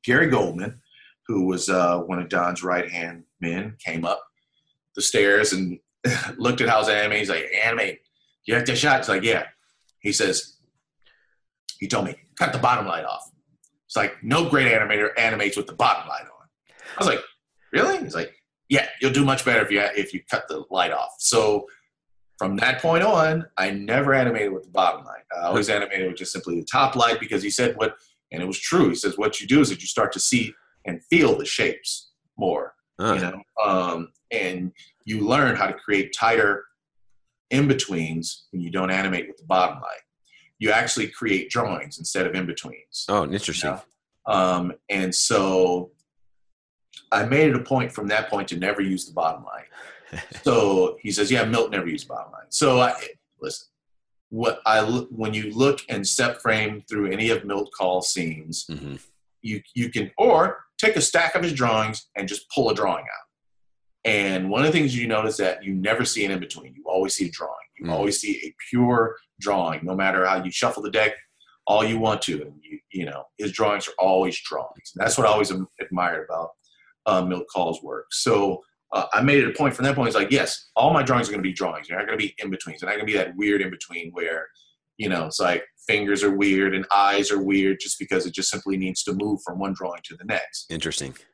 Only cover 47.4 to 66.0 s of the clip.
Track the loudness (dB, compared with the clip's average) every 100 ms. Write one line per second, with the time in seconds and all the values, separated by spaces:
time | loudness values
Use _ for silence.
47.4 | 4 4 0 -2 -2 -6 -2 0 0 -4
48.4 | -4 -4 -2 0 -2 -2 -4 -2 -2 -2
49.4 | -12 -16 -18 -20 -20 -20 -16 -14 -14 -4
50.4 | 2 4 4 4 2 0 -6 0 2 2
51.4 | 2 2 0 -2 -4 -6 -8 -12 -12 -18
52.4 | -8 2 4 6 4 2 -10 -16 _ _
53.4 | -10 -10 -16 _ _ _ _ _ _ -2
54.4 | -2 0 4 4 4 -2 -4 -6 -4 -4
55.4 | -6 2 2 2 -4 -6 -2 0 0 0
56.4 | 0 2 0 -6 -6 -4 -2 0 2 0
57.4 | 0 -4 -4 -2 0 0 -2 -4 -4 -6
58.4 | -10 -12 -10 -10 -10 -14 -16 _ _ _
59.4 | -8 -8 -8 -6 -4 -4 -6 2 6 6
60.4 | 4 -2 -14 0 0 2 2 2 2 0
61.4 | -2 0 2 2 0 -4 -12 -10 -8 -8
62.4 | -6 0 2 2 0 -2 -6 -14 -16 _
63.4 | _ _ _ _ _ _ 0 2 2 0
64.4 | 0 2 4 4 2 0 0 0 0 0
65.4 | -2 -2 -4 -2 0 0